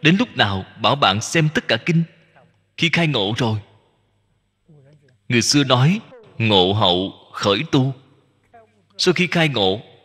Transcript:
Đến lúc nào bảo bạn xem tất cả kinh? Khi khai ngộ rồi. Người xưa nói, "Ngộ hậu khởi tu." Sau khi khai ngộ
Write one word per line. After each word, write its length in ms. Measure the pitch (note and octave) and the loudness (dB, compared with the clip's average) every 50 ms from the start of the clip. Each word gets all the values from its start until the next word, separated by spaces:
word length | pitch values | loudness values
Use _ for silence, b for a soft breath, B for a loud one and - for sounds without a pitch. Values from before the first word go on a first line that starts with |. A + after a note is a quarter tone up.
Đến 140 | - D3+ F3 G3 | 2 2 0 0
lúc 180 | B3 A#3+ - | -2 -6 -2
nào 280 | C3 A#2 G#2 G2 F#2+ F#2 - - - | -2 -2 -2 -2 -6 -8 -10 -14 -2
bảo 140 | A2 G#2 B2+ | -2 -2 0
bạn 240 | C#3+ A#2 G2+ F#2+ G#2+ | 2 2 2 2 0
xem 280 | - - - E3+ D#3 D3+ - | -4 -2 -2 0 0 0 -2
tất 140 | B3+ - - | -4 -2 -2
cả 80 | A#2 A2+ - | -4 -4 -2
kinh? 180 | - E3+ E3 E3+ - _ _ _ _ _ - _ _ _ _ _ _ _ | 0 0 0 0 -2 _ _ _ _ _ -20 _ _ _ _ _ _ _
Khi 140 | - - E3+ | -4 -2 -2
khai 140 | - E3+ E3+ | 0 0 -2
ngộ 280 | D#3 C#3+ A#2 G2 G2 A2+ | -2 -2 -2 -2 -2 -2
rồi. 240 | - B2 A2+ A2 G#2 - _ _ _ _ _ _ _ _ _ _ _ _ _ _ _ _ _ _ _ _ _ D#3+ D3 C3 C3+ D3+ _ _ _ _ _ _ _ | -2 -2 -2 -2 -4 -8 _ _ _ _ _ _ _ _ _ _ _ _ _ _ _ _ _ _ _ _ _ -20 -20 _ _ _ _ _ _ _ _ _ _
Người 140 | B2 A#2 | -2 -2
xưa 220 | G#2+ - - D3 C#3+ | 0 2 0 0 2
nói, 360 | B2+ C3 B2 C3 D3+ F#3+ A3 - - - - - - - - | 2 2 4 4 2 0 0 -6 -14 -20 -20 -20 -20 -8 -4
"Ngộ 340 | A#2 A2 G#2 F#2+ F2+ F#2 | 0 2 4 4 4 2
hậu 580 | G2 G#2+ A2 F#2 F2 F2+ F#2+ G2 - - - _ | 2 0 0 0 0 0 -2 -6 -10 -14 -20 _
khởi 300 | - - - G#2+ G2 G#2 D#3 D#3+ | -12 -4 -2 -2 0 -2 -2 -2
tu." 220 | - C#3+ B2+ C3+ C3 - _ _ _ _ _ _ _ _ _ _ _ - _ _ _ _ _ _ _ - | 0 0 0 0 -6 -10 _ _ _ _ _ _ _ _ _ _ _ -20 _ _ _ _ _ _ _ -4
Sau 160 | - F#3 E3 | -2 -2 0
khi 120 | - F3+ | 0 -2
khai 220 | D#3+ - F3 D#3+ D#3 | -2 0 -2 -2 0
ngộ 320 | C3+ A2+ G2+ F#2 F#2+ A#2 - - - _ _ | 0 0 0 -2 -2 -4 -8 -18 -20 _ _